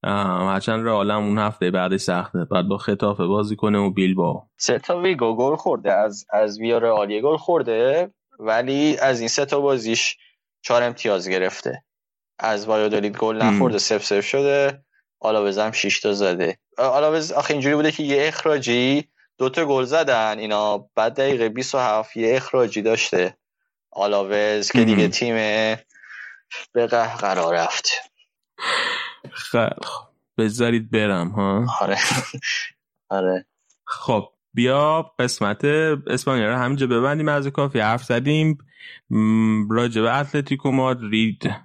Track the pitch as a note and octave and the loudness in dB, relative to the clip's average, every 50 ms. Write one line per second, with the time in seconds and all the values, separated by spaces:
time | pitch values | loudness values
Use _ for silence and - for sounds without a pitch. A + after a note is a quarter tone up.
0 | - - G2+ G2+ G2+ F#2+ F#2 F2+ F#2 F#2+ G2 F#2+ - - A2+ A2 A2+ A#2 A2 G#2 | -2 -2 -2 -2 0 0 0 0 0 0 0 -2 -2 -2 -2 -2 0 0 0 0
1 | G2 G#2 G#2 G#2+ G#2 G#2 G#2 G#2+ G#2 G#2+ A2+ - F#2 F2+ F#2 F#2 F2+ F#2 F#2+ G2 | 0 0 0 0 0 0 0 0 0 -2 -2 -2 -2 0 0 0 0 0 0 -2
2 | - - F2+ F2+ F2+ - - F2+ E2+ - G2 F2+ F2+ G2 G2 G2 - - G#2 G2 | 0 -2 -2 -2 -2 -4 -4 -6 -4 0 0 0 0 0 -2 -2 -2 -4 -2 0
3 | - G#2 G#2 - F2+ F2 G2 G#2 G#2 G#2 G#2+ G2+ - G#2+ G#2 G2+ G2+ G2 F#2+ G2 | 0 -2 0 0 0 0 0 0 0 -2 -4 -2 0 0 2 2 2 0 0 2
4 | F#2+ F#2 F#2+ F#2 F2 D#2 C#2+ - - _ _ _ - - B2 A#2 - - F3 F3 | 2 2 2 2 0 0 -2 -4 -8 _ _ _ -2 -2 -2 -2 0 -2 -4 0
5 | F3 F#3+ F#3 C3+ A#2+ A2+ A2+ A2 B2 C3+ D3+ D3+ - G3+ C#3+ A2 G#2 - G2 G2 | 0 0 0 0 0 -2 0 0 0 0 0 -2 -2 -2 -2 -2 0 0 2 2
6 | G#2 A2 G2+ G2+ - _ - G#2 A2 G#2+ G#2 G#2+ A2+ A#2 A#2+ A#2+ A2+ A#2 A2+ G#2+ | 2 0 -2 -8 -10 _ 0 0 0 0 -2 -4 -2 0 0 2 2 2 2 2
7 | G#2 G2+ G#2+ G#2+ A#2+ D3 D#3 D3+ - - F3 D#3+ B2+ A#2 A2+ A2 A#2+ C3 C#3 E3 | 0 0 -2 -2 0 0 0 0 0 0 0 0 2 0 0 2 2 2 2 2
8 | F3+ - _ _ _ _ _ _ A2 A2 A2 A#2 B2 B2+ C#3 C#3 D3 D3+ D3 - | 0 -2 _ _ _ _ _ _ -2 0 0 0 0 0 0 2 2 2 2 2
9 | C3 C3+ C3 A#2 A#2 A2+ - - C#3+ - D3 C#3+ C#3 C#3+ C3+ B2+ A2 A2 A2+ A2+ | 2 0 0 0 -2 -2 -2 -2 -2 0 0 0 2 2 0 0 0 -2 0 0
10 | - - - _ _ _ _ _ _ _ _ _ - - B2 A#2+ B2 A#2+ A#2+ - | 0 -2 -4 _ _ _ _ _ _ _ _ _ -4 2 2 2 2 2 -2 -4
11 | - A#2 G2+ F#2 F2 F#2+ F#2 F#2 F#2 F#2 - - - - - - _ _ _ _ | -2 0 0 0 0 -2 0 0 0 -2 -2 -4 -8 -8 -8 -8 _ _ _ _
12 | _ _ _ _ _ _ _ - - A2+ G#2+ G2+ G#2 A2+ A2 G#2+ G#2+ G#2+ G#2+ G#2+ | _ _ _ _ _ _ _ -4 -2 -2 -2 -2 -2 0 0 2 2 2 0 0
13 | G2+ G#2 G2+ - A2+ A2 A2 A2 A2+ A2+ G#2 G2+ - B2 A2+ G2+ - - A2+ G2+ | -2 -2 -4 -2 -2 -2 0 2 2 2 4 2 2 2 0 0 0 0 -2 -2
14 | - - G#3 G2+ G2+ - - C#3 C#3 C#3 C#3 C#3+ C#3 C#3 C#3 C#3 _ _ _ _ | 0 0 0 0 0 0 -2 0 0 2 2 2 0 0 -2 -6 _ _ _ _
15 | _ _ _ _ - A2 G#2+ G#2+ G#2 G2+ F#2+ G2+ G#2+ A2 A2 - - G2+ F#2+ - | _ _ _ _ -2 0 0 2 0 0 0 0 -2 -2 -2 -2 -2 -2 -2 -2
16 | - G#2+ G2+ G2+ G2+ F#2 F2+ F2+ F2 E2 F#2+ _ _ _ _ - B2 C3+ B2+ C#3+ | 0 -2 0 0 0 0 0 0 0 -2 -2 _ _ _ _ -2 0 2 2 2
17 | D3 D3+ D#3 E3 D3+ D#3+ - - D3 - D3+ D3 C3 C#3+ D3 - D3+ D#3 C#3 - | 2 2 2 0 -2 -2 -2 -2 0 0 -2 0 2 2 2 4 2 0 0 -2
18 | D#3 C#3+ C#3 C#3 C#3+ D#3 D3+ - - D#3+ D3+ C#3+ B2 A#2+ A#2+ B2 B2 B2+ C#3 D3 | -2 0 2 2 2 2 -2 -2 0 0 0 0 0 0 0 2 2 2 2 0
19 | D3 _ _ _ _ _ _ _ C3 C3 C3 - E3 D3 C#3 C3 C3 A#2+ C#3+ D#3+ | -2 _ _ _ _ _ _ _ -2 -2 0 0 0 2 2 0 2 2 0 0
20 | D#3+ C#3 B2+ A2+ A2 A2 G#2+ G#2+ G#2+ G#2+ G#2+ G#2 G#2 G#2 G#2 G#2 G2+ _ _ - | 2 2 2 2 2 0 -2 -4 -4 -2 0 0 2 0 0 -2 -6 _ _ 0
21 | A2 A#2 - - C3+ C#3 C#3 A#2+ A#2 A2 G#2+ B2 C3 B2+ - C#3 B2+ A#2 G#2+ G#2+ | 0 0 0 0 0 2 2 2 0 0 -2 -4 -6 -2 -2 0 2 2 2 0
22 | A2 - - A2 A2+ A2+ B2 C3 B2+ - - C3 B2 G#2+ G2+ A2 G#2 A2 A2+ A2+ | -2 -4 -4 -2 2 2 2 2 0 0 2 2 2 2 0 -2 0 2 2 2
23 | - - - F2+ F2+ F#2 - _ _ _ _ _ _ _ _ _ _ _ - - | 0 0 0 0 0 0 -2 _ _ _ _ _ _ _ _ _ _ _ -4 -2
24 | G2 G#2 G#2 G2+ G2 F#2+ G#2 G#2 G#2 G#2+ G#2+ G#2+ G2+ - - B2 A#2 A2 G#2+ G2 | 0 0 2 0 0 0 0 0 2 2 0 0 -2 0 2 4 4 4 4 4
25 | F2 F2+ F#2 - B2 A#2+ A#2 A2+ A2 G#2+ G#2 A2 A2 A2 A2 A2+ _ _ _ - | 2 2 0 -2 -2 -2 0 0 0 0 0 0 0 0 -2 -4 _ _ _ -20
26 | - - - - - - - - _ _ - - - _ _ A#2+ A#2+ A2+ A#2+ A#2 | -20 -20 -18 -18 -18 -18 -20 -20 _ _ -16 -16 -16 _ _ -2 0 2 2 0
27 | A2+ A2 G#2 - G#2 G2+ F#2+ F#2 E2+ E2 E2+ E2 E2 D#2+ - - - - - - | 0 0 -4 -4 -2 -2 0 0 0 0 0 0 0 -2 -2 -4 -4 -4 -4 -4
28 | - - _ _ _ _ _ _ _ _ _ - - - - - - - - - | -6 -12 _ _ _ _ _ _ _ _ _ -8 -6 -4 -2 -2 -2 -4 -4 -6
29 | - - - - - - - - - - - A#2+ A2+ - - - - - - - | -8 -12 -14 -18 -20 -18 -16 -14 -12 -2 0 0 0 0 -2 -6 -10 -12 -12 -12
30 | - _ _ _ _ _ _ - A2+ A2 G#2+ A#2+ A#2+ A#2 A#2 A#2 A2 A2+ A2+ A2 | -14 _ _ _ _ _ _ -2 -2 0 0 0 0 2 2 0 -2 0 0 2
31 | G#2+ G#2 G2 F2+ E2+ F2 G2 G2+ G2+ G2 G2 G2+ A#2+ A#2+ - - G2 F#2+ G2 G2 | 2 2 2 0 -2 -2 -2 -2 0 0 0 0 0 -2 -2 -2 -2 -2 0 -2
32 | - - B2+ C3 B2+ - - C3 - - - - - - _ _ _ _ _ _ | -2 -2 -2 -2 -4 -6 -12 -10 -8 -6 -6 -6 -6 -10 _ _ _ _ _ _
33 | _ _ F#2+ G2 F#2+ F#2 F#2 F#2 - _ _ _ _ _ _ _ _ - - - | _ _ -4 0 0 0 0 -2 -4 _ _ _ _ _ _ _ _ -12 -12 -8
34 | - - B2 G#2 F#2+ - _ _ _ _ _ A#2 A#2+ B2 C3 C#3 D3 D3+ D#3 D#3+ | -2 -2 -2 -2 -2 -6 _ _ _ _ _ 0 2 2 2 2 2 2 2 0
35 | D#3+ - _ - B2 B2 - - A2 G2+ G#2+ - - C#3+ D3 D#3 D#3+ D#3+ D3+ C#3 | -2 -6 _ -4 -2 -2 -2 -2 -2 -2 -2 0 0 2 2 2 2 2 0 -2
36 | C#3+ - - B2+ - C#3+ C3+ B2 A2 G#2+ A#2+ B2+ B2 B2 C#3 C#3 C3+ B2 A#2+ A#2 | -2 -4 -4 -2 0 0 0 2 2 0 0 0 0 0 0 0 0 2 2 2
37 | B2 C#3 D3 D#3 D3+ D3+ D3 C#3+ C#3 C#3 C#3 - C#3 C#3 C3+ A#2+ G#2+ G#2+ A2+ B2 | 2 2 0 0 0 0 0 0 -2 -2 -2 -2 -2 0 0 0 2 2 2 0
38 | C3 - B2 A#2+ B2+ D3 D3+ D#3 D#3 D#3 D3+ C#3+ - _ _ _ - - - - | 0 0 0 0 2 2 2 2 2 2 0 -2 -6 _ _ _ -20 -20 -20 -20
39 | _ _ A#2 G#2+ G#2+ A2 A2 A2 A2 A2 A2 G#2+ G#2 G#2 A2 A2+ A#2+ A#2+ A2+ A2 | _ _ 0 2 2 4 4 4 4 4 2 2 0 0 0 0 0 2 2 2
40 | A2 A#2 A#2+ C#3 C#3+ C#3 - D3 C#3+ C#3+ C#3 C3 - C#3+ C3 C3 C3 C3 B2+ B2 | 2 2 2 0 -2 -2 -4 -4 -2 -2 -4 -2 0 0 2 2 2 0 0 -2
41 | A2+ G#2 G#2+ A2 A2+ A2 G2+ - - - G#2+ - - | -4 -2 0 2 2 0 -2 -2 -6 -6 -6 -6 -12